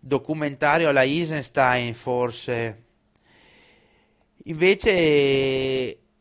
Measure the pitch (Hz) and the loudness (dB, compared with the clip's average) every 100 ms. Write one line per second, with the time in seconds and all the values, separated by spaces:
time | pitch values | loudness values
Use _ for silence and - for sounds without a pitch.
0 | 131 139 139 156 147 139 147 160 160 139 | -4 -4 -4 -6 -6 0 2 2 2 2
1 | 131 156 160 156 131 143 127 123 120 117 | 2 0 -4 -6 -4 0 2 2 -2 -8
2 | - 123 123 117 - 120 113 107 _ _ | -4 -2 -4 -6 -6 -4 -4 -8 _ _
3 | _ _ _ _ - - _ _ _ _ | _ _ _ _ -20 -20 _ _ _ _
4 | _ _ _ _ - 156 180 190 226 185 | _ _ _ _ -10 0 2 2 2 2
5 | 160 147 139 135 135 131 131 131 123 - | 4 4 4 2 0 -2 -2 -4 -4 -10
6 | _ _ | _ _